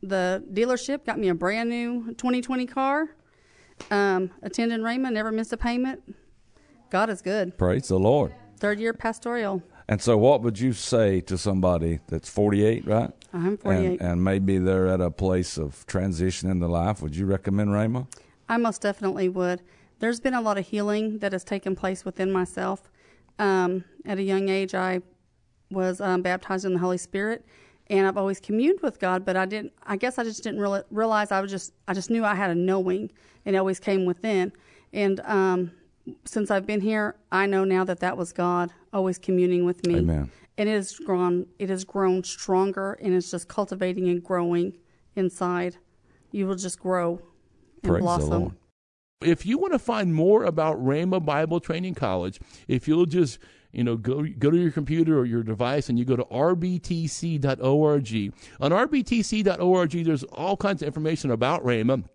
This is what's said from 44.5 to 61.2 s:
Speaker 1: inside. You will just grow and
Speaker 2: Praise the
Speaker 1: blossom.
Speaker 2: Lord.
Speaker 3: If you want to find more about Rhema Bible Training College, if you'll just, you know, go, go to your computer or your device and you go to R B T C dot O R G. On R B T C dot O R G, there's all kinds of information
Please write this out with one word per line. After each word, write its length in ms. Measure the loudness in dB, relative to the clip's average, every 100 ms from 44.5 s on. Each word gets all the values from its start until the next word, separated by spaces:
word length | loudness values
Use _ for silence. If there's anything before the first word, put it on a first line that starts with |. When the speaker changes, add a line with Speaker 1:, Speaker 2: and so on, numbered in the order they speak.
| 2 0 -4 _ _ _ -2
Speaker 1:
inside. 600 | -2 0 -4 -2 -4 -8 _ _ _ _ _
You 140 | -4 -2
will 80 | -2
just 240 | -6 -8
grow 400 | -2 0 0 -4 -10 _ _ _ _ -8
and 80 | 0
Speaker 2:
Praise 60 | 2
the 40 |
Speaker 1:
blossom. 260 | 2 2 2
Speaker 2:
Lord. 220 | 0 -2 -6 _ _ _ _ _ _
Speaker 3:
If 240 | 0 0
you 140 | 2 -2
want 140 | 2
to 40 | 0
find 340 | 0 0 2
more 300 | 4 6 6
about 380 | 4 2 0 2
Rhema 400 | 0 0 2 0
Bible 360 | 0 0 0 -2
Training 340 | -2 -4 -4
College, 460 | -4 -2 0 -2 -6 -18 -20 -4
if 180 | -2 2
you'll 160 | 4 4
just, 320 | 4 2 0 -20 -20 _
you 100 | -2
know, 120 | 0 0
go, 260 | -2 -2 -4 0
go 120 | 4
to 60 | 4
your 140 | 2
computer 480 | 0 -2 2 4 4
or 80 | 2
your 160 | 0
device 460 | -2 -2 0 0 0
and 100 | 0
you 60 |
go 100 | 2 0
to 80 | 0
R 240 | 0 2
B 240 | 2 0 -4
T 300 | -4 -4 -4
C 280 | -4 -4 -2
dot 220 | 0 0
O 220 | 2 4
R 160 | 4 4
G. 340 | 2 -2 -2 -6 -20 -4
On 120 | 0
R 140 | 2 2
B 160 | 0
T 200 | 0 0
C 200 | 0 2
dot 160 | 2 2
O 140 | 4
R 120 | 4 4
G, 160 | 0
there's 180 | 0 0
all 320 | -2 -6 -2 0
kinds 260 | 0 -2
of 40 | -4
information 460 | -2 -2 -2